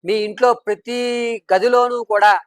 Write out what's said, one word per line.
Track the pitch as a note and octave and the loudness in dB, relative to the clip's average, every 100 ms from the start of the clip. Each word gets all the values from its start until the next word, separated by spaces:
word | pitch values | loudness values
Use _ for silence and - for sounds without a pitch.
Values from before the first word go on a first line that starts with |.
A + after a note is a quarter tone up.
మీ | E3+ G#3+ | -4 -4
ఇంట్లో | G#3 G#3 B3 | -4 0 0
ప్రతి | A#3+ - G#3 A3+ B3 B3 A#3+ A#3 A3+ - | 0 -4 -8 -6 -6 -4 -4 -6 -8 -2
గదిలోనూ | F#3+ A3+ B3 B3 B3 | 0 2 2 0 -4
కూడా | A#3 G#3 G#3 F#3 | -2 2 4 2